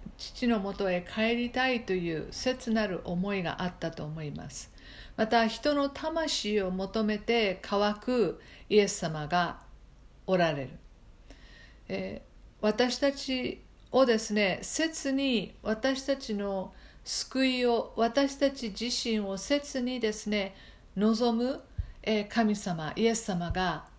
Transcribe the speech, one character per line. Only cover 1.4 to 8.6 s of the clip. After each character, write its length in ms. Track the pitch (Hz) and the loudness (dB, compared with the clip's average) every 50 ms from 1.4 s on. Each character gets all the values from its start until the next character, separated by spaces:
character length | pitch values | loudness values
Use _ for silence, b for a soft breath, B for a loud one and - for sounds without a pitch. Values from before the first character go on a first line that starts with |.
| 240 240 | 0 -2
た 220 | - 254 254 262 | 0 0 2 2
い 140 | 254 233 240 | 0 0 0
と 80 | - 185 | -2 -2
い 220 | 185 170 170 160 | -2 0 -2 -2
う 120 | 151 - - | -4 -4 -6
切 380 | - - - 254 254 254 - 240 | -8 -4 -2 -2 -2 -2 -2 0
な 160 | 220 226 214 | 0 0 0
る 160 | 196 185 - - | 0 -2 -4 -4
思 280 | - 175 175 185 202 202 | -4 -2 -2 -2 0 -2
い 80 | 196 | -2
が 220 | 175 165 - - 180 | -2 -2 -4 -4 -4
あ 40 | |
っ 60 | 180 175 - | -6 -4 -4
た 100 | - 165 | -6 -6
と 140 | 160 - 156 | -6 -6 -8
思 180 | 151 156 160 | -8 -8 -8
い 100 | 156 147 | -8 -8
ま 180 | 143 151 165 151 | -8 -8 -10 -10
す。 200 | - - - - B B B B B B B B B | -12 -12 -14 -14 B B B B B B B B B
ま 80 | - 220 | -2 0
た、 220 | 220 240 233 226 | 4 4 4 4
人 260 | 220 220 - - 294 294 | 4 0 0 0 2 2
の 160 | 285 277 277 | 2 2 0
魂 720 | 277 - 277 320 320 330 320 285 - - - 208 214 208 | -2 -4 -6 -2 -2 0 0 0 -2 -2 -2 0 0 0
を 80 | 196 185 | 0 0
求 340 | 185 185 190 190 - 220 220 | -2 -4 -4 -2 -2 0 0
め 140 | 208 214 | 0 0
て 400 | 208 208 - 233 233 220 196 180 - - | -2 0 2 2 4 4 2 0 -2 -4
渇 360 | - 208 202 208 208 202 208 | -2 2 2 4 2 2 0
く 400 | - - 254 247 208 160 - B B B B B | -2 0 2 4 2 2 0 B B B B B